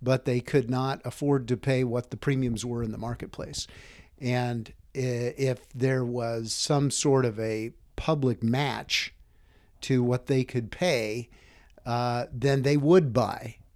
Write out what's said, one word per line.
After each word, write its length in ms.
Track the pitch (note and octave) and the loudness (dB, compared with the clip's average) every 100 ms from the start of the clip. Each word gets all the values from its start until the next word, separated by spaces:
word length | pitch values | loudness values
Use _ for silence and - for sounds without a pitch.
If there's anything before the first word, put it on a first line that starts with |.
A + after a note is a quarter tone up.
but 220 | B2 C3 | 0 0
they 160 | C3+ B2 | 0 -2
could 300 | - C#3+ A#2 | 0 0 2
not 320 | B2+ C3 C#3 | 0 -2 -4
afford 440 | B2 - C#3+ C#3 A#2+ | -8 -4 0 0 0
to 80 | A#2+ | -2
pay 260 | - C3 | 0 0
what 260 | B2+ A#2+ - | 0 -2 -6
the 80 | A2 | -6
premiums 480 | - C3+ B2+ A2 A#2+ | -2 0 0 -2 -4
were 180 | A#2 | -4
in 80 | A2+ | -4
the 60 | A2 | -6
marketplace. 680 | A2+ A#2 - - - C#3+ - - - - - - | -8 -8 -10 -12 -10 -10 -10 -14 -20 -20 -20 -8
And 520 | B2 B2 B2 A#2+ A2+ - - C3+ | -2 -2 -2 -4 -10 -16 -12 -6
i-, 40 | |
if 680 | B2+ A#2+ A#2+ C3 C3+ B2 - B2 | -4 -2 -4 -2 -2 -2 -8 -2
there 300 | C3 C3 A#2+ | 0 2 0
was 480 | A#2+ A#2 A#2 A2+ | -2 -4 -4 -4
some 360 | - - D3 C#3+ | -4 0 2 2
sort 360 | - D3 C3+ B2 | 2 4 4 4
of 120 | G#2+ | 0
a 340 | A2 A2 A2+ - _ - | -2 -2 -4 -10 _ -6
public 440 | - D#3 C3 A2+ | -2 2 2 2
match 720 | A2+ B2+ C#3+ A2 - - - - - _ _ _ _ _ | 0 2 0 -4 -4 -4 -4 -10 -20 _ _ _ _ _
to 200 | - B2+ | 0 2
what 260 | B2 B2 - | 2 0 2
they 160 | C3+ | 0
could 280 | B2+ B2+ A2 | 0 -2 -4
pay, 580 | - F3+ C3 A2 A2+ A#2 - - - - - - | -2 0 2 0 -6 -10 -16 -20 -20 -20 -14 -4
uh, 400 | A#2+ B2 A#2+ B2 | -2 0 -2 -4
then 320 | B2 C#3 C3+ | -2 2 2
they 140 | C3+ D3 | 4 4
would 360 | C#3+ F#3 D3 | 6 6 6
buy. 440 | A2 G2 - A2 - - | 2 0 -2 -10 -14 -20